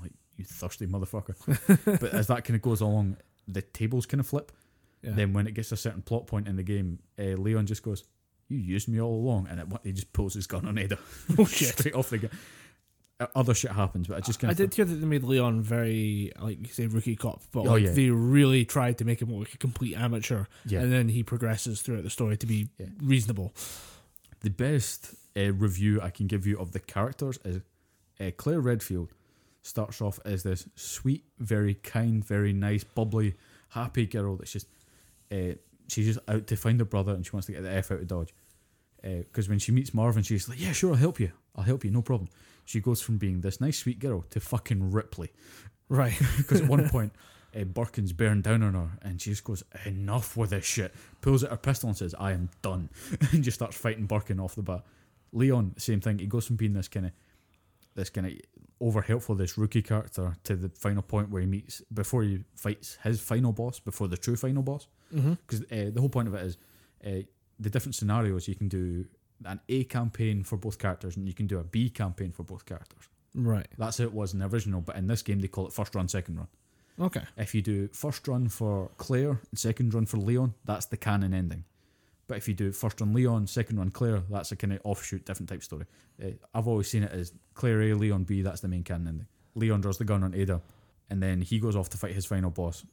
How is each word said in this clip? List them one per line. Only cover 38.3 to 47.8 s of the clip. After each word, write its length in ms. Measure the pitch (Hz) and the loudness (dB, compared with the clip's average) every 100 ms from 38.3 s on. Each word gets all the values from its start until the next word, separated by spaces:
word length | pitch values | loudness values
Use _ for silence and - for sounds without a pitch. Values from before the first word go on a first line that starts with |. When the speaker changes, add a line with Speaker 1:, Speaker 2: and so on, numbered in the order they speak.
| - _ _ _ _ _ _ | -8 _ _ _ _ _ _
Speaker 1:
Uh, 180 | 98 87 - | -8 -6 -4
'cause 160 | - 98 | -4 0
when 120 | 101 | 0
she 120 | - | 4
meets 220 | 127 135 | 2 2
Marvin, 300 | 110 120 110 | 2 2 2
she's 260 | 95 104 117 | 2 0 -2
like, 100 | 127 | -4
"Yeah, 120 | 185 | -2
sure, 180 | 139 185 | 2 4
I'll 60 | 131 | 6
help 220 | 165 - | 4 2
you. 120 | 90 - _ - | -4 -4 _ -2
I'll 80 | |
help 200 | 95 131 104 | 0 0 2
you, 60 | |
no 100 | 117 | 0
problem." 280 | 110 117 87 - - - - | 2 0 -2 -10 -20 -20 -6
She 140 | 113 | -2
goes 220 | 123 117 | 0 0
from 160 | - 107 | 0 0
being 240 | 98 90 | 0 0
this 180 | 95 - | -2 -2
nice, 200 | 139 - | -2 0
sweet 200 | 123 107 | -4 -4
girl 220 | 135 92 - | -2 -4 -4
to 100 | 107 | -6
fucking 520 | - 113 - 98 95 | -4 -4 0 0 2
Ripley. 400 | 107 - - 78 - - - - - - | 0 -2 -8 -12 -12 -20 -20 -20 -20 0
Speaker 2:
Right. 240 | 131 123 | 2 2
Speaker 1:
<laughs> 340 | - 131 - 135 | 2 2 2 4
'Cause 140 | 170 | 4
at 60 | 143 | 6
one 200 | 143 151 | 4 4
Speaker 2:
<laughs> 0 | |
Speaker 1:
point, 240 | 131 107 - - - - 110 | 2 0 -4 -20 -20 -12 -6
uh, 80 | |
Birkin's 500 | 95 104 | -4 -4